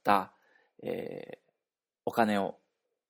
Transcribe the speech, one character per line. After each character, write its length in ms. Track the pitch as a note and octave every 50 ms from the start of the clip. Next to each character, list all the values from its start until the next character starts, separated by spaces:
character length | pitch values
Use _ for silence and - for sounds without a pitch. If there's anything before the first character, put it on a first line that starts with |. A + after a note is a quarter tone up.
| -
た。 300 | G#2 G2+ G2 F#2+ - - _ _ _ _ _ _ _ _ - -
え 540 | - F2 F2+ - - - - - - -
ー、 40 | - _ _ _ _ _ _ _ _ _ _ _ _ _
お 60 | -
金 260 | - A#2+ A2+ G#2+ G#2
を 200 | G2+ F#2+ F2 - - _ _ _ _ _ _ _ _ _